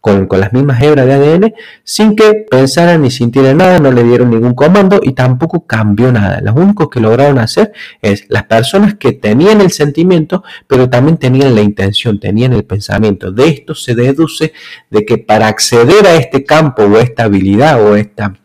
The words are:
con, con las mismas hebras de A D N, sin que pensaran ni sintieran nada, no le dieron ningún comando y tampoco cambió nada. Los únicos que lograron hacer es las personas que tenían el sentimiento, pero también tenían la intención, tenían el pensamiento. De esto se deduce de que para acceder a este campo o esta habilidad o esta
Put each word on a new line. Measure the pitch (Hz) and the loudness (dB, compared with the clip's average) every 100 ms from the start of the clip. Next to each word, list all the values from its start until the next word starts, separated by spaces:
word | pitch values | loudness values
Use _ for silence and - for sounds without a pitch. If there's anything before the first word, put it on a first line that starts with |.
con, | 113 101 92 | 0 0 0
con | 95 | -2
las | 98 | 0
mismas | 127 143 120 | -2 0 0
hebras | 147 151 127 | 2 2 2
de | |
A | 139 | 2
D | 143 | 2
N, | 165 220 - - - | 2 0 -4 -20 -20
sin | - - 214 | -12 0 0
que | 214 214 214 - | 4 2 2 -2
pensaran | 127 131 - 170 165 | 0 0 0 0 2
ni | 135 | 0
sintieran | - 120 135 135 147 | -2 -2 0 2 2
nada, | 185 180 | 2 2
no | 139 | 2
le | 123 | 2
dieron | 120 120 123 | 2 2 2
ningún | 113 120 | 0 0
comando | 123 151 202 190 196 | 0 2 2 2 0
y | 147 | 0
tampoco | 127 127 127 165 175 | -2 -2 -2 -4 -6
cambió | - 110 107 101 127 | -6 -4 -2 0 0
nada. | 120 98 92 | 0 -2 -4
Los | - 123 | -2 0
únicos | 190 208 156 | 0 0 -4
que | 127 | 0
lograron | 110 117 143 131 | 0 2 2 0
hacer | 113 - 214 - - _ | -2 -2 -2 -4 -20 _
es | 107 101 - | -4 -4 -4
las | 120 | -6
personas | - 110 127 196 208 - | -2 -2 0 0 0 0
que | 127 | -4
tenían | - 104 117 190 220 | -4 -2 0 2 2
el | 185 | 2
sentimiento, | - 143 143 180 175 156 180 - - _ | 0 -4 -2 0 0 -2 -8 -10 -20 _
pero | 127 127 | 0 0
también | 123 143 165 | 0 0 0
tenían | 127 131 139 | 0 0 2
la | 110 | 2
intención, | 104 104 98 98 117 101 | 0 -2 -4 -4 -4 -6
tenían | 101 104 127 | -4 -2 0
el | 117 | -2
pensamiento. | - 107 101 101 107 95 95 | -4 -10 -6 -2 -2 -2 -6
De | 101 151 | 0 0
esto | 139 - | -2 -10
se | 156 - | -12 -6
deduce | 113 127 139 156 - 160 - - - _ | -2 -2 0 -4 -4 -8 -8 -20 -20 _
de | 107 107 | -4 -2
que | 113 | -4
para | - 107 110 | -2 0 0
acceder | 107 - 120 120 202 196 | -2 -2 2 4 4 4
a | 165 | 2
este | 120 139 | 0 -6
campo | - 156 151 120 | 0 0 0 0
o | 104 107 | 2 2
esta | 123 - | 0 -2
habilidad | 113 98 95 104 151 131 | -2 0 0 2 2 2
o | 107 104 | 2 2
esta | 104 - 104 95 | -2 -10 -12 -12